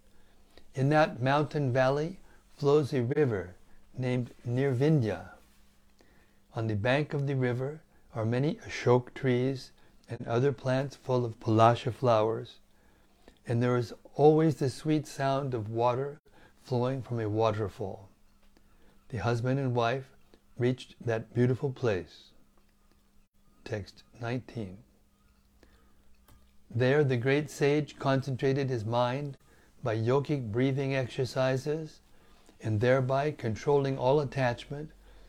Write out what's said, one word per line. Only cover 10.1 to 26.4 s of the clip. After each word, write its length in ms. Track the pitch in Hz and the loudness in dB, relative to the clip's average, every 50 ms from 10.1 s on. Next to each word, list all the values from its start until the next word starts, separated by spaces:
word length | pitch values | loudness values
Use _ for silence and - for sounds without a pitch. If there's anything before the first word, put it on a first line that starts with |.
| 117 117 - | -12 -10 -6
other 260 | - 117 120 127 143 135 | -2 0 0 2 0 -2
plants 440 | - - 135 127 131 139 139 - | -2 -2 -2 -2 -2 -2 -4 -8
full 280 | - - - 127 123 120 | -12 -6 -2 -2 0 -2
of 140 | 117 110 - | -2 -6 -6
palasha 540 | - - 110 110 113 117 120 113 - 120 104 | -2 2 6 6 8 6 6 4 0 -4 -4
flowers, 680 | - - 123 117 110 107 113 113 117 123 - - - - _ _ _ _ _ _ _ _ _ _ _ _ - - _ _ | 0 2 4 4 4 4 2 0 -4 -8 -12 -16 -20 -20 _ _ _ _ _ _ _ _ _ _ _ _ -20 -20 _ _
and 160 | - 120 117 120 | -4 -2 0 2
there 140 | 123 123 | 2 2
is 160 | 123 120 - - - - - - | 0 0 -2 -8 -14 -20 -10 0
always 400 | - 143 151 156 156 160 165 139 | 6 6 8 8 8 6 4 2
the 120 | - 147 131 | 0 -2 -4
sweet 380 | - - - 156 156 156 139 | -4 -4 -2 -2 0 0 -2
sound 480 | - - - 139 135 135 135 143 135 123 | -6 -6 -4 -2 -2 -2 -2 -2 -4 -4
of 140 | 120 107 107 | -6 -6 -4
water 520 | 113 113 117 123 120 123 135 143 147 151 _ - - - - - _ _ - | -2 0 0 2 0 0 -4 -6 -10 -14 _ -20 -20 -20 -20 -20 _ _ -8
flowing 360 | - 127 120 120 127 135 135 | -4 -2 -2 0 -2 -2 -4
from 200 | 113 - 123 117 | -6 -6 -6 -4
a 80 | 110 104 | -2 -2
waterfall. 800 | 104 110 113 113 104 104 110 95 - - 110 95 101 - - - - _ - _ _ _ _ - _ - - _ - - - - _ - _ - | 0 2 2 2 2 0 -4 -6 -6 -8 -8 -10 -10 -12 -16 -20 -20 _ -20 _ _ _ _ -20 _ -20 -20 _ -20 -20 -20 -20 _ -20 _ -10
The 80 | - 110 | -8 -4
husband 420 | 90 120 120 117 117 127 131 139 | -2 0 0 0 0 -2 -2 0
and 120 | 139 127 120 | -2 0 0
wife 380 | 123 117 117 123 135 131 - - - - _ - _ _ _ - - | 0 0 0 0 -2 -6 -10 -18 -20 -20 _ -20 _ _ _ -6 -2
reached 380 | 123 123 127 127 - - - - | 0 0 0 -2 -6 -14 -20 -8
that 320 | - 117 113 110 113 - - | -4 -2 -2 -2 -4 -4 0
beautiful 380 | 120 123 123 131 117 - 139 | 2 2 2 2 0 -2 -6
place. 600 | 127 - - 117 101 90 82 - - - - - _ - - _ _ - _ _ _ _ _ _ _ _ _ _ _ - _ _ _ _ _ _ _ _ - | -4 -2 -2 0 0 0 -4 -8 -14 -20 -20 -20 _ -20 -20 _ _ -20 _ _ _ _ _ _ _ _ _ _ _ -20 _ _ _ _ _ _ _ _ -12
Text 380 | - 113 107 95 - - - - _ - - | -10 -8 -8 -8 -10 -16 -20 -20 _ -18 -12
nineteen. 580 | 117 117 120 131 - - - 117 110 95 92 107 - _ _ _ _ _ _ _ _ _ _ _ _ _ _ _ - - _ _ _ _ _ _ _ - - - _ _ - - | -8 -8 -8 -8 -8 -10 -10 -10 -10 -10 -12 -16 -20 _ _ _ _ _ _ _ _ _ _ _ _ _ _ _ -20 -20 _ _ _ _ _ _ _ -20 -20 -20 _ _ -20 -20